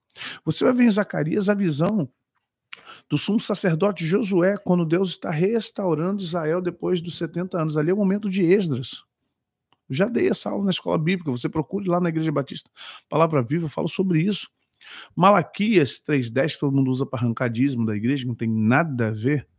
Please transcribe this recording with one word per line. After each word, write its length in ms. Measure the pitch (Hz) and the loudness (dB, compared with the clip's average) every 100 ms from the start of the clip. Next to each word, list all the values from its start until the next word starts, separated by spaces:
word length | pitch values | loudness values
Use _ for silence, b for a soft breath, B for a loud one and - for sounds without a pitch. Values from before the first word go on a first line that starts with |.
| _ - B B | _ -16 B B
Você 200 | - 156 | -4 0
vai 80 | 269 | 2
ver 120 | 247 | 4
em 60 | 240 | 4
Zacarias 580 | 202 196 165 156 214 190 | 4 0 -2 -2 0 0
a 60 | |
visão 540 | 202 190 139 170 214 139 _ _ _ _ _ _ - B B B | 0 0 0 0 0 -4 _ _ _ _ _ _ -20 B B B
do 100 | 147 | -2
sumo 200 | - 208 | 0 0
sacerdote 680 | - 208 190 156 196 185 160 | -2 -2 0 0 0 -2 0
Josué, 500 | 202 208 190 180 202 | 0 2 2 2 2
quando 280 | - 180 | 0 2
Deus 260 | 165 170 190 | 2 0 0
está 200 | - - | -4 -4
restaurando 920 | 151 185 233 - - 190 147 175 202 | 0 0 0 -4 -4 -2 0 0 -4
Israel 380 | 180 175 156 175 | -4 -4 -2 -2
depois 400 | 180 170 170 180 | -2 -4 -2 -2
dos 160 | 170 - | -2 -6
setenta 420 | 165 170 185 185 | -6 -6 -4 -2
anos. 160 | 156 151 | -2 0
Ali 140 | 156 | 0
é 40 | |
o 20 | 196 | 2
momento 320 | 196 202 214 | 2 0 -2
de 140 | 190 | 0
Esdras. 600 | 170 202 175 131 131 - - _ _ _ _ _ _ _ - | 4 4 2 -2 -6 -12 -16 _ _ _ _ _ _ _ -6
Eu 60 | |
já 140 | 135 208 | -2 0
dei 200 | 240 - | 2 0
essa 220 | - - | 0 -2
aula 140 | - | -2
na 60 | 196 | -2
escola 260 | 175 - 170 | -2 -2 0
bíblica, 340 | 156 190 160 | 0 -2 -2
você 180 | 123 160 | -4 -4
procure 400 | 160 151 196 190 | -4 -4 -4 -2
lá 120 | 175 | 0
na 80 | 175 | 0
Igreja 240 | 160 160 | 0 -2
Batista 380 | 143 135 165 - - B B B | -2 -4 -8 -16 -20 B B B
Palavra 340 | 147 165 151 | 0 2 2
Viva, 240 | 117 160 160 | 0 -2 -4
eu 20 | |
falo 180 | - 156 | -4 -4
sobre 360 | - 190 160 | -2 0 2
isso. 260 | 185 196 - _ _ _ B B B | 2 -2 -6 _ _ _ B B B
Malaquias 840 | - 185 202 - - 214 202 135 - | 2 6 6 2 -2 2 4 4 0
três 320 | - 147 117 | -2 0 0
dez, 240 | 123 151 | 0 -2
que 60 | - | 0
todo 140 | 147 | 0
mundo 160 | 135 131 | 2 2
usa 140 | 127 | 0
pra 140 | 135 120 | -2 -2
arrancar 300 | 120 113 123 | -2 0 -2
dízimo 360 | 113 139 123 | 0 0 0
da 100 | 110 | -2
igreja, 320 | 104 113 139 127 | 0 -2 -2 -4
não 80 | |
tem 140 | 117 113 | -4 -2
nada 600 | 110 110 135 170 123 113 | 0 4 4 2 0 -2
a 20 | |
ver. 360 | 110 120 147 - | -2 -2 -2 -4